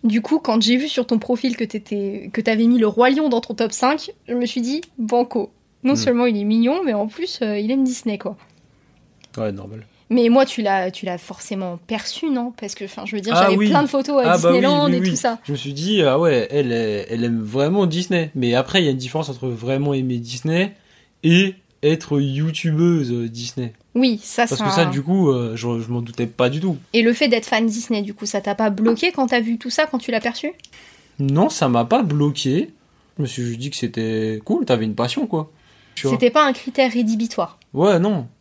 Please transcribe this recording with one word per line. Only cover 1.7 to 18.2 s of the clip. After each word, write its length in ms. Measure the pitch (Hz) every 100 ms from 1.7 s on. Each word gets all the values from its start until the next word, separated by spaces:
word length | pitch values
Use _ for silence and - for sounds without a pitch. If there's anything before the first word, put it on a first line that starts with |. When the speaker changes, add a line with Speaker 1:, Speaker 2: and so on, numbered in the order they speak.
| 220 196 208 196 202 -
Speaker 1:
que 80 | 214
t'avais 240 | 226 220 233
mis 140 | 247
le 80 | 220
Roi 240 | 208 247
Lion 180 | 277 311
dans 100 | 233
ton 120 | -
top 180 | 220 226
cinq, 400 | - 254 302 - - -
je 60 |
me 140 | 247 240
suis 140 | 254
dit, 200 | 240 294 349 -
banco. 540 | 220 240 247 240 - _ _ _
Non 100 | 247
Speaker 2:
Hmm. 40 | 269
Speaker 1:
seulement 280 | 113 240 247
il 100 | 208
est 100 | 202
mignon, 360 | 226 233 320
mais 100 | 349
en 120 | 214 214
plus, 340 | 214 359 -
euh, 160 | 220 208
il 100 | 214
aime 140 | 269
Disney, 340 | 262 247 233 208
quoi. 200 | - 208 _ _ _ _ _ _ _ _ - -
Speaker 2:
Ouais, 140 | 110
normal. 340 | 98 98 110 107 _ _
Speaker 1:
Mais 200 | 240 233
moi, 160 | 240 269
tu 160 | -
l'as, 260 | 208 190 185
tu 160 | 185 190
l'as 140 | 175
forcément 580 | - - - 196 185 175 _
perçu, 460 | 220 - - 320
non ? 200 | 262 240 240
Parce 140 | 202
que, 120 | - 196
enfin, 180 | - 196
je 100 | 208
veux 60 |
dire, 120 | 196 170
Speaker 2:
Ah 80 |
Speaker 1:
j'avais 140 | 190 190
Speaker 2:
oui. 120 | 208
Speaker 1:
plein 140 | 285
de 40 | 294
photos 380 | 277 269 285 247
à 60 |
Speaker 2:
Ah 60 | 175
bah 100 | 165
oui, 40 | 247
Speaker 1:
Disneyland 260 | 254 285 294
Speaker 2:
oui, 60 | -
Speaker 1:
et 40 |
Speaker 2:
oui. 100 | 185
Speaker 1:
tout 40 | 151
ça. 220 | 254 226
Speaker 2:
Je 80 | -
me 60 | 143
suis 160 | 143
dit, 280 | 143 175 208
ah 160 | 151 135
ouais, 300 | 170 135 110
elle, 220 | 143 131
elle, 340 | 117 113 104 95
elle 160 | 113
aime 160 | 120 117
vraiment 420 | 107 120 143 196 185
Disney. 460 | 160 180 180